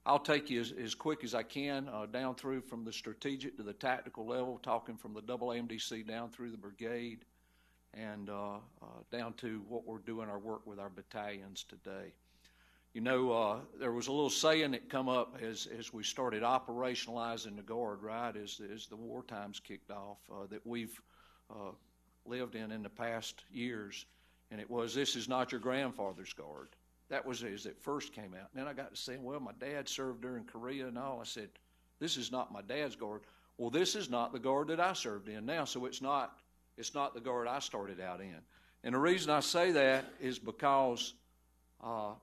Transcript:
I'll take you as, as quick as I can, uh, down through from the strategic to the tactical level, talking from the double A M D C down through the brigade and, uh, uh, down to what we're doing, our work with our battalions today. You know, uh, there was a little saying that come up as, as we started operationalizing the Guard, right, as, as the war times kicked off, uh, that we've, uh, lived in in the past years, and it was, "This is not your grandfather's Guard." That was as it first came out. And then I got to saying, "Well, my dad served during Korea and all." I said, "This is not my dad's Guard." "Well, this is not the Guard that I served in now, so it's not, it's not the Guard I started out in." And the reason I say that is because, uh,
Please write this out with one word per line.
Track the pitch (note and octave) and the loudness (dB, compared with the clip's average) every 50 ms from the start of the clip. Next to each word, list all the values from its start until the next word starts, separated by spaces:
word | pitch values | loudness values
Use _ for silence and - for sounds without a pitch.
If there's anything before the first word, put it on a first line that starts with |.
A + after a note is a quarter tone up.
| _ | _
I'll | B2 C#3 C#3+ | 6 8 8
take | - - D3 C#3+ D3 - | 8 6 6 4 4 2
you | B2 A#2 | 0 0
as, | A#2 A#2 | 0 0
as | - - A#2 A2 - | -2 -4 -4 -4 -4
quick | - - D#3 D3+ - C3 | 0 0 0 0 2 -2
as | A2+ B2 | 0 0
I | A2+ A2 | 0 -2
can, | - - C#3 C#3 C#3+ C#3 C3+ C3+ C#3 | -2 -2 -2 0 0 0 0 -2 -2
uh, | A2 G#2+ G#2+ | -4 -4 -4
down | G#2+ A#2 B2 C3+ B2+ B2 | -2 -2 0 0 -2 -2
through | - - C3+ C3+ B2+ | -2 -2 -2 -2 -2
from | - - A#2+ A#2 A2+ | -2 -6 -6 -6 -6
the | A2+ A2 | -6 -6
strategic | - - A2+ G#2+ - - C#3 C#3 C3+ C3+ C3 - | -6 -6 -8 -8 -4 -2 -2 -2 -2 -4 -6 -6
to | - G#2+ | -6 -6
the | G#2 G2+ | -6 -6
tactical | - - B2+ B2+ B2 - B2 - A#2 A2 | 0 2 2 2 2 -2 -6 -8 -6 -4
level, | A#2 B2 B2+ B2+ B2+ B2 - - | 0 0 0 0 0 -2 -4 0
talking | B2 A2+ A2+ - A#2+ A2+ | 2 2 2 2 -4 -8
from | A2 - A2 G#2+ | -8 -10 -10 -10
the | G#2+ | -8
double | G#2 A#2 B2 A2+ B2 B2 | -6 -4 -4 -2 0 0
A | A#2 | 0
M | A#2+ A#2+ | 0 -2
D | A#2 A2+ | -4 -4
C | A2 - - A#2+ A2+ | -4 -4 -4 -4 -6
down | G#2+ A2 A2 A#2 A#2 A2 | -4 -6 -4 -4 -6 -6
through | - - A#2+ A#2+ | -8 -8 -8 -8
the | A2+ | -8
brigade | G#2 G2 G2+ G2+ - A#2 A2+ A#2+ A#2 A#2+ A#2 A2+ A2 - _ _ _ _ _ _ _ _ _ _ _ _ _ - | -8 -10 -12 -10 -6 -4 -4 -2 -2 -4 -6 -8 -10 -14 _ _ _ _ _ _ _ _ _ _ _ _ _ -10
and, | G#2+ A2 G#2+ G#2 G#2 G2+ G2+ | -8 -6 -6 -6 -6 -6 -4
uh, | G2+ G2+ G#2 G2+ G2+ G#2+ A#2+ B2 - - | -4 -2 -2 -4 -4 -8 -10 -14 -18 -18
uh, | A2 A2 A#2+ A#2 A2+ - | -16 -16 -14 -16 -10 -8
down | A#2 A#2+ A#2 A#2 A2+ | -6 -4 -4 -6 -6
to | - B2+ A2+ A2 G#2+ G2 | -6 -4 -4 -4 -4 -6
what | G#2 A#2+ A2+ - | -4 -6 -6 -4
we're | A#2 A2 G#2+ | -6 -8 -8
doing, | - A#2 A2+ A2+ A2 G#2+ | -6 -6 -6 -4 -4 -4
our | G2+ G2 | -6 -6
work | G#2 A2+ G#2+ G#2+ - | -4 -6 -6 -6 -8
with | A2 G2+ G2+ | -10 -8 -8
our | G2 G2+ | -8 -8
battalions | F2+ G2 F#2 - - G#2+ G#2 G#2 G2+ G2 G2 G2 F#2+ - - | -10 -12 -14 -8 -6 -6 -4 -4 -6 -8 -10 -10 -10 -10 -12
today. | - G#2 F#2 - G2 F#2+ G2 F#2+ E2+ E2 _ _ _ _ _ - - _ _ _ _ _ _ _ _ - | -12 -16 -14 -10 -10 -8 -8 -10 -10 -14 _ _ _ _ _ -20 -20 _ _ _ _ _ _ _ _ -4
You | A2+ | 0
know, | A2+ B2+ C3 B2+ C3 B2 | 4 6 6 6 6 6
uh, | A#2 A#2 A2 G2+ G#2+ B2 D3+ - - - | 6 6 6 4 4 2 -4 -10 -8 -2
there | C3 A#2+ A#2 | -2 0 0
was | A#2+ A#2 | 0 0
a | C3+ | 2
little | C#3 D3 D3 C3 | 4 4 4 4
saying | - - D#3 D#3+ D#3 D#3 D3+ C#3 | 4 6 8 8 8 8 6 4
that | B2+ A#2 - - | 2 0 -2 -2
come | C#3+ C3 C3 | 0 2 4
up | B2+ B2+ B2 A#2 - - A#2 | 6 4 4 4 2 -2 -4
as, | A2+ A2+ A2 G2+ - - - A2+ | -4 -4 -4 -4 -6 -6 -6 -8
as | A2+ - - | -8 -8 -6
we | G#2+ G2+ | -4 -4
started | - - C#3 B2+ B2 G#2+ G#2+ A#2 | -2 0 0 0 2 2 4 6
operationalizing | A#2+ C3 B2+ - B2+ A#2 A#2+ B2+ B2+ B2 A2+ - A#2 A#2+ A#2 A#2 A#2 A#2 A2 A2+ G#2+ G#2 | 6 6 6 4 0 -2 0 0 0 0 -2 -2 -2 -2 -2 0 0 -2 -4 -6 -8 -8
the | G#2 | -10
Guard, | F#2+ G2 A2+ A#2+ A#2+ G#2+ G2+ F#2+ G#2 | -8 -4 -2 -2 0 -2 -2 -4 -6
right, | G#2+ A2+ A#2 A#2+ A#2 G#2 | -4 -2 -2 -2 -2 -4
as, | G#2 G#2 G2 - - G#2 G2 G#2+ | -6 -6 -8 -8 -8 -8 -8 -8
as | A2+ - | -10 -10
the | - G#2+ | -12 -12
war | A2 A#2 A2+ A#2+ B2+ A#2+ | -10 -10 -8 -8 -8 -8
times | - A2+ G2+ G#2 G2+ G#2 - | -8 -8 -8 -8 -8 -10 -12
kicked | - - G2+ - - - | -10 -12 -12 -12 -12 -10
off, | G#2 G2+ G2 G#2 G2+ - - - | -10 -10 -10 -10 -12 -14 -14 -12
uh, | G2+ G2 G2 F#2+ | -10 -10 -8 -8
that | G#2+ - - | -10 -10 -8
we've, | A#2 A#2+ A#2+ A2+ A2+ - - - _ - - - - - _ _ - | -6 -4 -4 -4 -6 -10 -14 -18 _ -20 -20 -20 -20 -20 _ _ -14
uh, | A2 G#2+ G2+ F#2 - - _ _ _ _ _ _ _ _ _ | -12 -10 -10 -10 -10 -12 _ _ _ _ _ _ _ _ _
lived | A#2 B2 B2+ B2 A#2+ A#2+ | -6 -4 -4 -4 -4 -6
in | A2 A2 G#2+ | -6 -6 -6
in | A2+ A2 G2+ | -6 -6 -8
the | G2 | -8
past | - - A#2 A#2 A2+ A2+ - - - - - - | -6 -4 -4 -2 -2 -2 -4 -6 -10 -12 -18 -12
years, | - B2 A#2+ B2 A#2 G#2+ G#2 G2+ G2 - - - _ _ _ _ _ _ _ _ | -6 -4 -2 -2 -2 -4 -6 -8 -10 -12 -12 -14 _ _ _ _ _ _ _ _
and | A2+ G#2 | -10 -10
it | G2+ - | -6 -2
was, | B2 A#2 A#2 A2+ A2 | 0 0 0 2 2
"This | C3+ C#3 - - | 2 4 4 2
is | A#2+ A2 B2 | 0 0 2
not | B2+ B2+ B2 - C3 | 2 2 2 2 0
your | A2+ | -2
grandfather's | G#2+ B2+ B2+ C#3 C#3 B2 - - G2+ F#2+ F2+ F#2 F#2+ - - | 0 2 2 2 2 0 0 0 -2 -2 -2 -6 -10 -12 -12
Guard." | - D2+ D2 D2+ C2+ C2+ - - - _ _ _ _ _ - | -12 -10 -10 -10 -12 -12 -14 -18 -20 _ _ _ _ _ -4
That | - - - | -4 -2 -2
was | C3 B2 A2+ A#2+ | -2 -4 -4 -4
as | G#2 G2 G2+ G2+ | -6 -6 -6 -8
it | G#2 - - | -10 -10 -6
first | - C#3+ D3 C#3 - - - | -4 -2 -2 -2 -4 -6 -10
came | A2 G#2 F#2 F#2 | -10 -10 -10 -10
out. | F#2+ G2 - - | -12 -12 -10 -8
And | C3 | -6
then | C3+ | -6
I | D3 C3+ | -6 -6
got | B2+ C3+ - G#2 | -6 -8 -8 -8
to | - | -8
saying, | - C3 B2+ C3+ B2 | -6 -6 -6 -6 -6
"Well, | B2 - C#3 | -6 -4 -4
my | B2+ G#2 G#2+ | -6 -8 -8
dad | - - C#3 D3 C#3+ C3+ | -8 -6 -4 -4 -4 -4
served | - - - C3+ C3 A#2+ A2+ | -4 -2 -2 -2 -2 -2 -2
during | B2 B2+ B2 A#2 A2 | -4 -4 -4 -4 -6
Korea | - - A2+ A#2+ B2+ C#3 C3+ B2+ | -8 -8 -6 -4 -4 -4 -2 -4
and | B2+ A#2 A#2+ | -4 -4 -2
all." | C3+ C#3 B2+ A#2 | -2 -2 -4 -4
I | A2+ | -4
said, | - - A#2 G#2 - - - - _ _ _ _ _ _ _ | -6 -6 -6 -8 -8 -12 -18 -20 _ _ _ _ _ _ _
"This | D3 E3 D#3 | 0 0 0
is | C3+ A#2 A2+ | 0 0 0
not | B2+ B2+ - - | 0 0 0 0
my | G#2+ G2+ | -4 -8
dad's | G2+ G2+ B2+ D3 D3 C3 A2 | -4 -2 0 0 0 -2 -2
Guard." | - A#2 G#2 G#2+ G#2 - - - - _ _ _ | -4 -4 -4 -4 -6 -10 -14 -20 -20 _ _ _
"Well, | - A#2+ A#2 | -2 0 4
this | B2 E3+ F#3 F#3 - | 4 6 6 6 4
is | G#3+ F3+ B2+ | 0 0 2
not | B2 A#2 A#2 A#2 C3 | 2 2 2 2 0
the | A#2+ | 2
Guard | B2 C3 C3+ C#3+ D3+ | 4 6 6 6 4
that | D3 E3 E3 | 4 4 4
I | F3 F#3+ F3+ | 4 4 4
served | - - A#2 G#2 G2+ F#2+ G#2+ | 0 -2 -2 -4 -4 -6 -6
in | G#2+ G#2+ G#2+ | -6 -4 -2
now, | C3 E3 E3 C#3 | 0 0 0 0
so | - - B2+ B2 | 0 -2 -2 -2
it's | B2+ - - | -2 -2 -2
not, | C3 C#3 C#3+ C3+ B2 - - - _ _ _ _ _ _ _ | 0 2 4 2 2 0 -6 -14 _ _ _ _ _ _ _
it's | - A2+ - - | -8 -8 -4 0
not | C#3+ C#3 - - | 0 0 0 0
the | A#2+ | -2
Guard | A#2 C3 B2 A#2+ A#2 | -2 0 0 2 2
I | A#2+ C3 | 0 0
started | C#3 - - - G#2+ G2+ G2+ F#2 F2 | 0 -2 -2 -4 -4 -4 -4 -6 -6
out | F#2 F2+ F2+ F2+ | -4 -4 -4 -6
in." | G2 F#2 E2 D#2 - - - - - - _ _ - | -8 -10 -10 -14 -16 -20 -20 -20 -20 -20 _ _ -2
And | A#2+ B2 | 2 4
the | C3+ | 6
reason | D3 F3 F#3+ F#3 D#3 D3+ | 6 6 6 6 6 6
I | D3+ C#3+ | 6 6
say | C3+ - - E3+ F3 F3+ | 6 6 6 6 6 8
that | E3 C#3+ C3+ C3 C3 C3+ C3 - - - | 10 10 10 10 10 8 4 -2 -6 -4
is | C#3+ B2+ A#2+ | -2 -2 -2
because, | A2+ - A2+ A2 - D3 C#3 C#3 C3+ C3+ B2+ G2 - - - - - - _ _ _ _ _ _ _ _ _ _ - | -2 -4 -8 -2 2 6 6 8 8 6 6 4 0 -2 -4 -6 -10 -20 _ _ _ _ _ _ _ _ _ _ -10
uh, | A2+ A2+ A#2 A2 G#2 G#2 A2 - | -6 -4 -2 -2 -2 -2 -6 -8